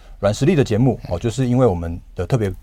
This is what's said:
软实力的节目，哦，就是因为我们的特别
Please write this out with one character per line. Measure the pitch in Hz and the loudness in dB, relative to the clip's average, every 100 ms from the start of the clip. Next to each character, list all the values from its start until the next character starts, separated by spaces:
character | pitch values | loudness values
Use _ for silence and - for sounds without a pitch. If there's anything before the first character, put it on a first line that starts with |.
| - - | -18 -4
软 | 101 | -2
实 | - 139 | 2 2
力 | |
的 | 165 | 2
节 | 120 107 | 2 2
目， | 131 - - | 2 0 -4
哦， | 87 | -4
就 | 117 | -4
是 | 120 127 | -2 0
因 | 123 | 2
为 | 120 | 2
我 | |
们 | 87 85 85 - | 2 -4 -8 -12
的 | - 87 | -8 -2
特 | 127 | -2
别 | 101 90 | -2 -4